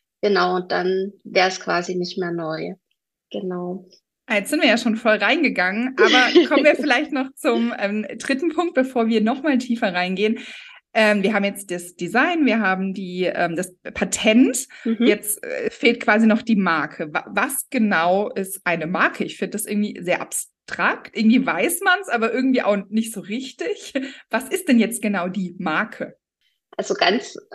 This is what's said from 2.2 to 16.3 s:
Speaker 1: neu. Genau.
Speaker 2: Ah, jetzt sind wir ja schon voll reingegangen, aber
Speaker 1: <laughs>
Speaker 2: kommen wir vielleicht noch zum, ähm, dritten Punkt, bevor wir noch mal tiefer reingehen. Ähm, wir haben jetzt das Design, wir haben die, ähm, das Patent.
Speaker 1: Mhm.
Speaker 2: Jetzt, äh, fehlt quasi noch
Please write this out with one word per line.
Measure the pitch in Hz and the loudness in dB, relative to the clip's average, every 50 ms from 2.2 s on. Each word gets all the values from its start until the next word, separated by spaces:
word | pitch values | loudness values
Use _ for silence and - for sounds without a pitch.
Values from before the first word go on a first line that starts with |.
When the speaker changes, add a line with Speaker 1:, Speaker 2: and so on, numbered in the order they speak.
| 180 170 170 | -6 -4 -4
Speaker 1:
neu. | 170 165 156 160 156 165 175 190 - _ _ _ _ _ _ _ _ _ - | -6 -4 -6 -6 -6 -6 -8 -10 -14 _ _ _ _ _ _ _ _ _ -12
Genau. | - 202 196 185 180 180 180 180 180 190 - _ _ _ _ _ _ _ _ - | -10 -8 -6 -6 -6 -6 -6 -8 -8 -10 -12 _ _ _ _ _ _ _ _ -2
Speaker 2:
Ah, | 226 | -2
jetzt | 208 202 - | -2 -2 0
sind | 302 311 | -2 2
wir | 339 254 | 4 4
ja | 208 | 4
schon | 233 - 233 214 | 4 2 0 -2
voll | - - 233 214 | 0 2 2 2
reingegangen, | 202 202 208 262 349 320 247 - - 180 185 190 220 240 254 262 | 2 2 2 2 2 0 0 0 0 -2 -2 0 -2 -4 -2 2
aber | - 226 | 4 4
Speaker 1:
<laughs> | 196 - 254 254 233 - 330 311 240 | 6 6 4 4 6 6 6 6 6
Speaker 2:
kommen | 302 277 285 | 4 4 6
wir | 302 - | 6 4
vielleicht | - 240 - 247 247 302 - - | 4 2 2 2 2 0 -2 -4
noch | 262 262 269 - | -4 -4 -6 -6
zum, | - - 285 233 233 233 233 233 - | -4 0 0 2 2 0 -2 -2 -2
ähm, | - 202 208 214 208 - - 220 | -4 -4 -2 -4 -6 -6 -10 -8
dritten | - - 277 269 339 339 | -4 -4 -2 -2 -2 -2
Punkt, | 320 - 349 339 - | -2 0 -2 0 2
bevor | 262 262 262 - 247 226 220 | 0 0 0 2 0 2 2
wir | 233 220 214 | 2 2 2
noch | 220 254 262 - | 2 0 0 0
mal | 311 269 | 0 0
tiefer | 240 - - 233 226 240 202 175 | 0 0 0 -2 0 0 0 0
reingehen. | 180 180 180 190 185 208 214 226 - - - - - - - - - _ _ - | 0 -2 -2 0 0 0 0 0 -2 -6 -14 -18 -18 -20 -20 -20 -20 _ _ 2
Ähm, | 226 220 214 214 208 185 | 4 4 4 4 4 2
wir | 196 214 | 2 2
haben | 202 196 | 2 0
jetzt | 202 196 - - - | 0 -4 -6 -10 -8
das | 175 175 175 - - | -8 -8 -8 -10 -12
Design, | - 175 170 - 233 285 339 349 339 294 | -10 -6 -2 2 2 2 2 2 2 2
wir | 247 208 226 | 2 2 2
haben | 214 190 190 185 190 196 185 | 2 2 0 0 -2 -4 -4
die, | 202 190 180 180 180 185 | -6 -8 -6 -4 -2 -2
ähm, | 175 - - 180 175 165 | -2 0 0 -2 0 0
das | 156 180 - - _ - - - | -4 -6 -6 -8 _ -16 -10 -6
Patent. | - 202 185 - - - 233 214 240 277 403 508 - - - - - - | -4 -4 -4 -2 0 2 4 6 6 6 6 4 -2 -6 -8 -12 -8 -4
Speaker 1:
Mhm. | 233 226 - 233 | -4 0 2 4
Speaker 2:
Jetzt, | 254 - - - - - - - | 2 2 2 0 -6 -8 -6 -6
äh, | - 73 71 113 - | -8 -6 -4 -4 -6
fehlt | - - - 240 233 233 - | -4 0 0 0 0 2 2
quasi | - 208 214 226 | 2 4 4 6
noch | 220 | 4